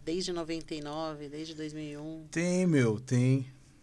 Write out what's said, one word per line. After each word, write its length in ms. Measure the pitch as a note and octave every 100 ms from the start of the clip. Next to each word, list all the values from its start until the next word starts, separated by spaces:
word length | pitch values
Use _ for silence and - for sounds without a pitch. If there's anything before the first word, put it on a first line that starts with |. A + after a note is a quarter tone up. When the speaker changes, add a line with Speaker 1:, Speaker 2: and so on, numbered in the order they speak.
Speaker 1:
desde 300 | - F3 F#3
noventa 420 | E3+ D#3 E3 D3+ D#3
e 60 |
nove, 480 | D3 D3+ D#3+ D3+ D3
desde 260 | D3 D#3+ D#3
dois 160 | D#3
mil 100 | D3+
e 140 | D3+ D3
um." 280 | D3+ D#3+ D#3
Speaker 2:
Tem, 380 | E3 F3 F3+ F#3
meu, 320 | D3 A#2+ G#2
tem. 480 | - B2 B2+ C3+ B2+ - - -